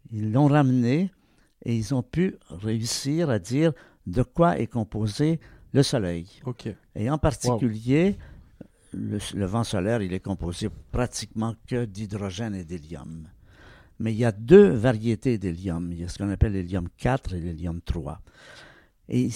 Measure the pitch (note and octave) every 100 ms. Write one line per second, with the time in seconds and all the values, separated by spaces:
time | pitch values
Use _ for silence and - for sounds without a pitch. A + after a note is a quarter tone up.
0 | - A2 G#2+ A#2+ D3 D3 C3 B2+ A#2 D3+
1 | F#3+ - _ _ _ _ - A#2 G#2+ C3
2 | - D#3 F#3+ - - E2+ G#2+ A2+ A2 -
3 | C#3 D#3+ D#3 G#2+ F2+ C3+ D#3+ - - _
4 | - F2+ - - E3+ C#3 A2+ A#2 G#2 G#2+
5 | G#2+ G2+ D3+ E3 - - - C#3 C#3 C3
6 | F#2 E2+ F2+ - B2+ - A#2 F#2+ _ -
7 | A2+ D3+ D#3 A#2+ B2 A#2 A#2+ G#2+ A#2 D3
8 | F#3+ G3+ - - - - - _ _ -
9 | G#2+ G#2 - G2 F#2+ A2+ A2+ G2+ G2 A#2
10 | F#2 F#2 G2+ F2+ F2 E2+ G#2 - - -
11 | B2 - G#2 A2 A2+ A2 - B2 A#2 F#2+
12 | G#2 G2+ G2+ F#2 A#2 F#2+ E2 F2 D2+ D2+
13 | C#2+ D#2+ D#2+ - - - - - - -
14 | A2 A2 A#2+ G#2 A#2 F#3+ G3+ B2+ B2 A2
15 | A2+ G#2+ C3 A2 F#2+ E2+ F#2+ E2 F2 E2+
16 | F2 - G2+ F#2+ A2 F#2+ F2 F#2+ F2 -
17 | B2 C3 - F2+ F2 D#2+ E2+ E2+ - E2+
18 | C#2+ D#2 - - - - - - _ _
19 | - B2 B2+